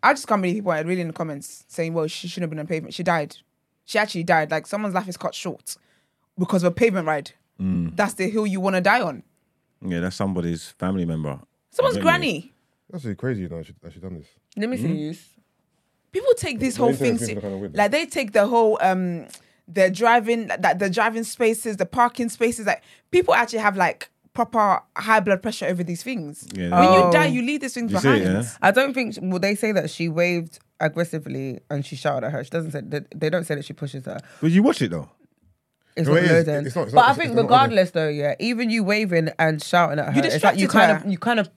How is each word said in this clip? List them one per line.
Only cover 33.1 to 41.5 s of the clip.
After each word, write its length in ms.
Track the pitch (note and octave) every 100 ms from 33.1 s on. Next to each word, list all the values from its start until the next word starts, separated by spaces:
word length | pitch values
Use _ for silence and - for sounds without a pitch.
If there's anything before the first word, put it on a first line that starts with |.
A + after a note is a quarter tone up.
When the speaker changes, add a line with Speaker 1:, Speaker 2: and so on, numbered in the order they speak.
| D#3
Speaker 4:
they 140 | D#3
don't 160 | F3 D#3+
say 100 | D3
that 100 | C#3
she 80 |
pushes 320 | - C#3+ C3+ B2+
her. 140 | - - -
Speaker 2:
But 100 | D#3+
you 120 | F3
watch 180 | B3 -
it 100 | A2
though. 180 | E2 D2 _ _ _ _ _ _ _ _ -
Speaker 4:
It's 120 | D3+
Speaker 3:
No, 60 |
Speaker 4:
not 100 | D#3+
Speaker 3:
it 20 | F3+
is. 160 | E3 D#3
Speaker 4:
loading. 180 | D3 C#3+
Speaker 3:
It's 80 | D3
not, 60 |
it's 80 | C#3+
Speaker 4:
But 80 | B2
Speaker 3:
not, 60 | A#3+
Speaker 4:
I 20 |
Speaker 3:
it's 80 | C4+
Speaker 4:
think 100 | D#4+
Speaker 3:
not 40 | A#3
loading. 120 | A3+
Speaker 4:
regardless 400 | B3 C4+ A3 F3+
though, 180 | E3+ D#3
yeah, 260 | D3 C#3+ C#3
even 300 | A3+ A#3 A#3+
you 140 | A#3
waving 460 | F#3+ G#3 G#3+ E3+ D#3+ -
and 220 | D#3+ D#3
shouting 360 | - F3 E3+ D3
at 140 | -
her, 0 |
Speaker 1:
You 80 | C4 E4+
Speaker 4:
it's 160 | D3+
like 140 | G3+ G3
you 100 | G3
Speaker 1:
distracted 20 |
Speaker 4:
kind 220 | G3+ F3+
Speaker 1:
her. 140 | D#3 G3
Speaker 4:
of, 60 |
you 60 | F#3
kind 220 | A#3 A#3
of 100 | G3